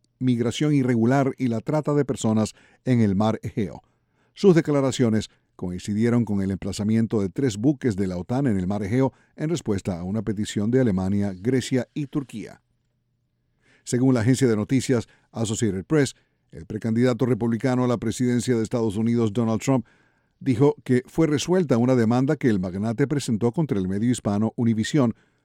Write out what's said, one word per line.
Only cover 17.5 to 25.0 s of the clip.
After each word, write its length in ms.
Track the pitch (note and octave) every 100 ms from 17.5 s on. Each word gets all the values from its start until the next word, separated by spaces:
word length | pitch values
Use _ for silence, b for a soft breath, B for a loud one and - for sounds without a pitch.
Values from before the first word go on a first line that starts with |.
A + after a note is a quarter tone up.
| A2+ C3+ B2+
a 40 | B2
la 80 | A#2
presidencia 580 | A2 - B2 B2 A#2 A#2
de 80 |
Estados 320 | G#2+ B2 A2+ G2+
Unidos, 380 | A2+ A#2 A2
Donald 280 | G#2+ A2+ A2+
Trump, 240 | - C3 - b b b b b
dijo 360 | C3+ A#2+ C#3+ -
que 200 | - B2 -
fue 220 | - D#3+
resuelta 500 | D3 - F#3 C#3+ A#2
una 180 | B2 B2+
demanda 400 | A2 B2 C3+ D#3
que 140 | C3
el 100 | G#2
magnate 460 | F#2 F#2+ A2 A#2 C3+
presentó 460 | D3 - A2 A#2
contra 260 | E3+ D3+ G2+
el 100 | F#2
medio 220 | G2 A#2+
hispano 440 | A#2 G#2 G2+ A2 -
Univision, 580 | A#2 A2 G#2+ D#3